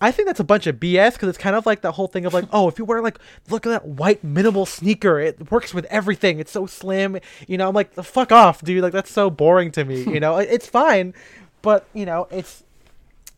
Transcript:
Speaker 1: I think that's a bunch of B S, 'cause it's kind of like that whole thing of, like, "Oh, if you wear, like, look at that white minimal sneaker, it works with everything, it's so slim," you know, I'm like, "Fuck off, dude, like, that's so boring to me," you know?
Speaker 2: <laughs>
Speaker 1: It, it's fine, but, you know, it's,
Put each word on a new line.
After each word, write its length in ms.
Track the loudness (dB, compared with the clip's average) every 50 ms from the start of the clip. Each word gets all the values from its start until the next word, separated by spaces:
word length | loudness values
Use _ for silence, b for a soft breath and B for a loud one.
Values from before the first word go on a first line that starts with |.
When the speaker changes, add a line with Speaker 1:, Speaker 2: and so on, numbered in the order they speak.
Speaker 1:
I 100 | 0 0
think 160 | 0 0 -2
that's 120 | -2 -2 -2
a 20 | 0
bunch 220 | 0 0 0 0
of 140 | -2 -4 -4
B 160 | -2 0 2
S, 180 | 4 4 4 2
'cause 140 | 0 -4 -6
it's 80 | -4
kind 180 | -4 -4 -2 -2
of 100 | 0 0
like 140 | -2 -2 -2 -4
that 100 | -6 -4
whole 140 | -6 -6
thing 180 | -6 -6 -6 -4
of, 80 | -2 -2
like, 120 | -2 -2 0
"Oh, 160 | 0 0 0
if 100 | 0 -2
you 60 | -4 -6
wear, 180 | -4 -4 -2
like, 180 | -4 -4 -6 B B B B B _ -8
look 160 | -8 -6 -4
at 40 | -4
that 160 | -4 -4 -6
white 340 | -10 -8 -2 0 0 0 0
minimal 440 | -2 -4 -2 0 0 2 2 0 -2
sneaker, 520 | -4 -6 -4 -2 -2 0 0 2 0 2 0
it 280 | 0 -4 -6 -8 -6 -4
works 240 | -4 -4 -2 -4 -8
with 120 | -10 -8
everything, 540 | -4 -4 -4 -2 -2 -2 0 0 -2 -2 -2
it's 120 | -6 -8
so 140 | -8 -8 -8
slim," 540 | -8 -12 -12 -8 -4 -2 -2 -2 -4 -6 -10 B B B B B
you 100 | -6 -4
know, 120 | -2 -2 0
I'm 60 | 0
like, 180 | 0 -2 -2 _
"Fuck 400 | -14 -14 -4 -2 -2 4 6 8
off, 280 | 8 8 8 6 2 -4
dude, 180 | -4 0 0 0
like, 80 | 0
that's 200 | -2 -4 -6 -4
so 180 | -2 0 0 0
boring 420 | 0 2 4 4 4 4 2 0
to 140 | -4 -6 -6
me," 180 | -4 -6 -6 -4
you 160 | -4 -4 -2
know? 160 | -2 0 0
Speaker 2:
<laughs> 20 | 0
Speaker 1:
It, 100 | 0 -2
it's 160 | -2 -4 -4
fine, 460 | -2 0 2 2 2 2 2 0 -4 B B B B B B B B _ _
but, 240 | 0 2 2 2 0 _ -12
you 120 | -10 -8
know, 220 | -6 -6 -6 -6 -6
it's, 320 | -10 -12 -12 -14 -18 -20 _ _ _ _ _ _ _ -20 -20 _ _ _ _ -20 -20